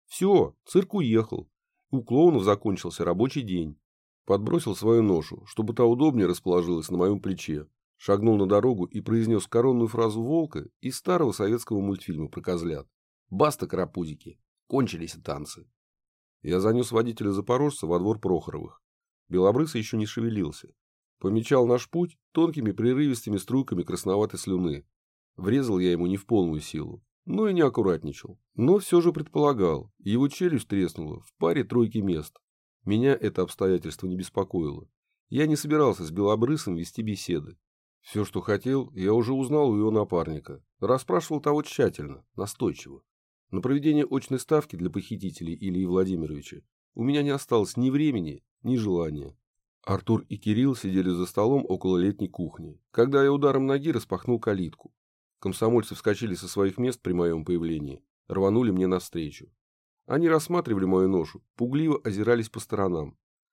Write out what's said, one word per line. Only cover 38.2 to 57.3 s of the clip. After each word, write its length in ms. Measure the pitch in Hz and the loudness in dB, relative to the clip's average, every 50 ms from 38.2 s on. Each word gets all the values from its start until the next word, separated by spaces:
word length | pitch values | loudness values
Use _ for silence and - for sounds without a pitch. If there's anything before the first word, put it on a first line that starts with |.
| 101 | -4
что 160 | - - 95 | -2 -4 -8
хотел, 500 | 90 - 104 98 - 127 135 135 123 - - | -2 -2 -2 -2 0 -2 -2 -2 -2 -6 -8
я 180 | 92 92 98 110 | -2 0 2 2
уже 200 | 120 117 117 135 | 2 2 0 0
узнал 360 | 135 135 123 147 151 147 131 | -2 -2 0 0 2 2 4
у 80 | 107 | 4
его 140 | 104 107 107 | 2 2 2
напарника. 720 | 107 107 101 - 92 85 82 85 78 73 - - 69 67 _ _ _ _ | 2 2 0 0 0 -2 -2 -2 -6 -10 -12 -14 -18 -18 _ _ _ _
Расспрашивал 600 | - 107 127 131 - - 180 175 170 - 156 143 | 0 0 0 0 0 -2 -2 -2 -2 -2 -6 -2
того 220 | - 151 147 151 | 0 0 0 0
тщательно, 640 | 147 - - - 127 95 - - 73 71 67 - _ _ _ | -2 -4 0 0 0 0 0 -4 -12 -12 -14 -18 _ _ _
настойчиво. 680 | - 98 101 - - 123 92 73 - - 69 69 65 _ _ _ _ _ _ _ _ _ _ | -10 -8 -8 -4 -2 -2 -2 -2 -4 -12 -18 -20 -20 _ _ _ _ _ _ _ _ _ _
На 100 | - 92 | -8 -4
проведение 460 | - 127 139 147 139 156 151 147 143 - | -2 0 -2 0 2 2 2 2 0 0
очной 300 | 135 135 - - 135 123 | -2 -6 -4 -4 -6 -6
ставки 360 | - - 156 151 147 - - | -2 0 0 -2 0 -4 -8
для 140 | 85 87 87 | -6 -6 -4
похитителей 640 | 78 101 92 - 113 92 95 92 78 - 85 82 87 87 | -4 -6 -8 -8 -10 -8 -8 -10 -10 -8 -10 -10 -10 -8
Ильи 260 | 98 95 90 92 95 | -6 -4 -2 -2 -2
Владимировича 760 | 87 90 92 95 92 92 82 80 73 76 71 71 - - - _ _ _ _ _ _ _ | 0 2 2 2 2 0 -4 -6 -8 -8 -12 -14 -16 -20 -20 _ _ _ _ _ _ _
у 80 | - 113 | -4 -2
меня 180 | 135 143 147 | 0 0 0
не 80 | 143 143 | 0 0
осталось 480 | 139 139 - - 135 113 101 92 - | -2 -4 -2 0 2 2 2 0 -2
ни 120 | 120 123 131 | 0 0 2
времени, 540 | 131 143 156 151 127 104 85 76 69 - _ _ _ _ - | 2 2 2 2 0 -2 -4 -6 -10 -12 _ _ _ _ -4
ни 120 | 117 131 | -2 -2
желания. 600 | 120 107 101 90 85 85 78 76 73 69 67 - _ _ _ _ _ _ _ _ _ _ | 0 0 0 0 0 -2 -2 -6 -8 -10 -14 -18 _ _ _ _ _ _ _ _ _ _
Артур 420 | - 95 95 - - 113 107 - _ | -4 -4 -2 2 0 0 0 0 _
и 80 | 104 | -12
Кирилл 380 | 104 - 107 107 113 131 139 127 | -6 -2 0 2 2 2 2 0
сидели 340 | - - 95 92 95 90 92 | -2 -4 0 0 2 2 2
за 160 | 90 87 90 | 0 0 -2
столом 400 | - - - 104 117 139 139 - | -2 0 0 2 2 2 2 0
около 300 | - 95 90 - 95 92 | -2 -4 -2 0 0 2
летней 300 | 87 90 101 98 - 101 | 2 2 0 0 -2 -6
кухни, 520 | 90 - - 87 76 - - 80 80 76 _ _ _ | -8 -6 -8 -8 -8 -8 -12 -16 -18 -18 _ _ _
когда 320 | - - 117 135 139 139 139 | 2 2 2 4 4 4 4
я 80 | 139 | 4
ударом 360 | 143 143 143 143 131 135 135 | 4 4 2 2 2 2 2
ноги 240 | 135 139 143 143 165 | 0 0 0 -2 -2
распахнул 480 | 139 110 - - 95 90 - - 120 110 | -4 -4 -4 -4 -8 -6 -2 -2 -2 0
калитку. 540 | - 110 104 95 90 76 - _ - - _ _ _ _ _ _ _ _ _ _ | 0 -2 -2 -2 -2 -6 -8 _ -20 -20 _ _ _ _ _ _ _ _ _ _
Комсомольцы 560 | - 98 92 - 113 113 120 117 104 - - | -6 -6 -4 0 2 4 4 2 2 0 -10
вскочили 400 | - - 110 104 95 117 107 90 | -4 -2 -2 0 0 -2 -6 -6
со 120 | 87 95 | -8 -8
своих 300 | 87 - 101 98 98 95 | -8 -2 0 0 0 0
мест 240 | - 123 131 123 - | -2 -2 -2 -4 -4
при 120 | _ 95 90 | _ -2 0
моем 320 | 87 87 85 | 2 2 2